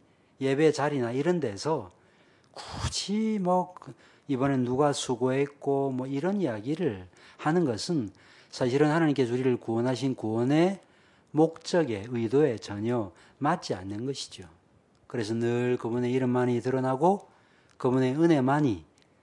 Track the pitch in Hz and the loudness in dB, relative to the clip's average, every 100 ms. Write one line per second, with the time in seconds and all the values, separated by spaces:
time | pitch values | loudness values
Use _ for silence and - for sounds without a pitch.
0 | _ _ _ - 135 135 156 139 147 143 | _ _ _ -4 0 4 4 4 0 0
1 | 117 131 151 180 131 98 143 156 98 - | -2 -2 0 0 -2 -4 -4 -4 -6 -16
2 | _ _ _ _ _ - - - - - | _ _ _ _ _ -18 -14 -8 -6 -6
3 | - 214 220 214 180 180 180 - - - | -4 -2 0 0 2 2 0 -8 -18 -20
4 | - _ - 127 139 131 120 127 147 139 | -20 _ -4 0 2 2 2 2 2 0
5 | - 117 127 135 139 - - 139 139 127 | -2 0 0 2 -2 -4 -2 0 0 -4
6 | 135 139 175 202 156 110 117 160 160 95 | -4 -2 -2 0 -2 -4 -4 -2 -2 -4
7 | 92 - - - 151 175 151 107 - 165 | -10 -20 -20 -6 0 2 2 0 -2 -2
8 | 104 - - - - - 127 139 151 160 | -4 -8 -20 -20 -14 -4 0 4 4 4
9 | 156 139 120 123 131 120 - 113 123 120 | 2 2 0 0 0 0 0 0 0 0
10 | 135 123 110 113 123 151 180 196 - _ | -2 -2 -2 0 2 2 2 0 -12 _
11 | _ _ _ 143 160 160 - 185 143 104 | _ _ _ 2 2 0 -2 0 2 -2
12 | 113 120 113 135 151 107 - 104 110 120 | -6 -4 2 4 4 0 -8 -6 -2 -2
13 | 95 - - - 143 170 - 104 95 104 | -4 -10 -20 -4 -2 -2 -4 -6 -8 -8
14 | 127 131 - - 85 - _ _ _ _ | -6 -8 -12 -16 -20 -20 _ _ _ _
15 | - 123 107 113 117 120 123 123 117 120 | -10 -6 -4 -2 0 0 0 0 -2 -2
16 | 123 127 127 123 123 120 127 131 131 131 | 0 0 2 2 2 0 0 0 0 2
17 | 170 202 - _ _ _ _ - 131 131 | 2 2 -4 _ _ _ _ -4 0 2
18 | 127 143 170 151 127 147 143 90 80 _ | 2 4 4 4 4 2 2 0 -8 _
19 | _ _ | _ _